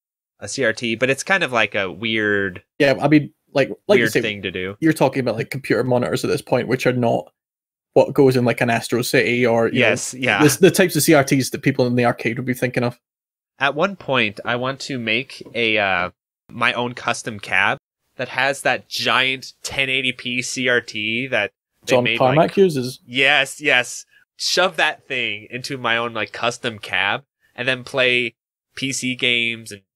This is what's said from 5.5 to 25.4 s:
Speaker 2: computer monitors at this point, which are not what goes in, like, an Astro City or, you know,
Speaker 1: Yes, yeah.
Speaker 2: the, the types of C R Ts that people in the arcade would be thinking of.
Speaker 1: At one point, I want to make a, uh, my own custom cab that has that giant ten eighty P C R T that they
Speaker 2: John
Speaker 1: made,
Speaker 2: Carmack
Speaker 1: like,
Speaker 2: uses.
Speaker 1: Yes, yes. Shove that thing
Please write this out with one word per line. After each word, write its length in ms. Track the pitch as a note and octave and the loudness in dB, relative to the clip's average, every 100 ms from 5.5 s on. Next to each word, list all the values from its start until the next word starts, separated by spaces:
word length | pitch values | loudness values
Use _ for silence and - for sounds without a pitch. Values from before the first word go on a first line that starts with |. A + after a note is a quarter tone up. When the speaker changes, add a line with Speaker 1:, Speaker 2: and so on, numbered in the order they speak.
Speaker 2:
computer 320 | C3+ - A2 | -6 -2 0
monitors 420 | B2+ B2 A#2+ B2 | 2 0 0 -2
at 60 | A2 | -2
this 120 | F2+ | -2
point, 260 | - B2+ A2+ | 0 -2 0
which 180 | B2+ B2+ | 0 0
are 60 | |
not 400 | B2 A#2 A#2+ - _ _ _ _ _ _ | 2 2 0 -4 _ _ _ _ _ _
what 180 | C#3 - | 2 4
goes 240 | C#3+ C3+ B2+ | 6 6 6
in, 80 | |
like, 160 | A#2+ A2+ | 2 2
an 80 | A#2+ | 0
Astro 300 | A2+ - A#2+ | 0 0 -2
City 460 | B2 C#3 G2+ A#2+ A#2+ | 0 2 2 2 2
or, 220 | A#2 A#2 | 2 2
you 120 | A#2+ | 2
know, 80 | A#2 | 2
Speaker 1:
Yes, 240 | G#2+ - | 2 -4
yeah. 300 | B2+ B2 G2+ | -4 0 4
Speaker 2:
the, 160 | D3+ B2+ | 4 6
the 100 | F3 | 4
types 240 | - F3+ | 6 2
of 80 | D#3 | 2
C 120 | - | 4
R 100 | D3+ | 4
Ts 260 | C3+ C#3 B2 | 4 2 0
that 120 | A2+ | -2
people 240 | C#3+ C3 B2 | -2 0 0
in 100 | B2 | 2
the 80 | |
arcade 340 | A#2+ - A#2 A#2+ | 0 0 -4 -4
would 80 | B2+ | -4
be 80 | |
thinking 300 | B2 B2+ C3 | -4 -2 -2
of. 160 | A#2+ - _ _ _ _ _ - | -4 -4 _ _ _ _ _ -2
Speaker 1:
At 160 | C#3 | -2
one 220 | D3 G3 G3 | 0 -2 -2
point, 440 | - C3 G#2+ G2+ | -2 0 0 -4
I 120 | - A#2+ | -6 -4
want 240 | B2+ C3+ | -4 -6
to 180 | - C3 | -8 -6
make 440 | A2+ A2+ C3+ - - | -2 -2 -4 -12 -10
a, 240 | A#2 A2+ G#2+ | -2 0 2
uh, 320 | G2+ F2+ F2+ - _ _ - | 2 0 -4 -8 _ _ -16
my 240 | - A#2+ | -2 -2
own 180 | A2+ B2 | 0 -4
custom 460 | A#2+ - A#2 B2+ G#2 | -4 -4 -4 -6 -12
cab 380 | - F#2+ G2+ C3+ _ _ _ - | -4 0 0 -2 _ _ _ -12
that 120 | B2+ | -8
has 340 | B2+ C3+ C3+ | -2 -2 0
that 260 | C#3 A#2 - | -2 -2 -6
giant 680 | A2+ A#2+ A#2 C3 C3 - - | -6 0 2 0 -4 -10 -16
ten 260 | - - C3 | -10 -4 -2
eighty 240 | C3 B2+ | -2 -4
P 300 | B2 B2+ B2 | -6 -6 -6
C 260 | B2 C3+ B2+ | -6 -4 0
R 120 | A#2+ | 0
T 480 | - A2 G#2+ A2+ C3 | -2 -6 -6 -4 -2
that 240 | A#2+ G2+ _ _ _ | -2 -4 _ _ _
they 60 | - B2+ | 0 2
Speaker 2:
John 80 | |
Speaker 1:
made, 140 | A#2 A#2 | 2 2
Speaker 2:
Carmack 320 | C3 D3 F3 | 2 4 2
Speaker 1:
like, 60 | - | 4
Speaker 2:
uses. 440 | F#3+ C#3+ B2 - - | 2 2 -6 -8 -6
Speaker 1:
Yes, 540 | B2 C#3 D3 C3+ - | 0 4 4 0 -2
yes. 460 | D3 B2+ B2 - - _ _ - | 0 2 0 -8 -18 _ _ -8
Shove 400 | - F#3 F#3 E3+ | -4 0 0 0
that 300 | D#3 - - | -2 -2 -8
thing 400 | C3 A2+ G#2 | -6 -4 -6